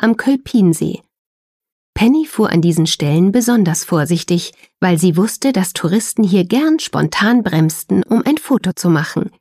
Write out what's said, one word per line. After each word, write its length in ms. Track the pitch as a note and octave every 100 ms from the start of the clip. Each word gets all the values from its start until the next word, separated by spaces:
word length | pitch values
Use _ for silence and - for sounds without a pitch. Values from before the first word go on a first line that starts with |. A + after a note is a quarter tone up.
am 140 | A3+ A3+
Kölpinsee. 840 | C4 C4+ - A#3 F3+ D#3+ D#3+ F3+ _ _ _ _ _ _ _ _ _
Penny 320 | - A3+ D#4 D4+
fuhr 240 | - G#3+
an 100 | E3+
diesen 260 | E3+ D#3+ D#3+
Stellen 460 | - D3 D#3 F#3+
besonders 520 | B3 A#3 A#3+ E3+ E3
vorsichtig, 680 | - E3 D3 E3+ - F3 - - _ -
weil 180 | F#3 E3
sie 180 | F3+ E3
wusste, 360 | G#3+ - C4+
dass 200 | G3+ F#3
Touristen 520 | - D#3+ G#3+ - -
hier 200 | G3+ F#3+
gern 340 | F3 B3 D#4 D#4
spontan 640 | - - D#3 - G#3 B3
bremsten, 600 | G#3+ D#3+ D#3+ - - F#3+
um 200 | - A#3
ein 140 | C4 D#4
Foto 360 | - B3+ F#3
zu 180 | - F3
machen. 400 | D#3+ D#3+ E3+ F#3+ -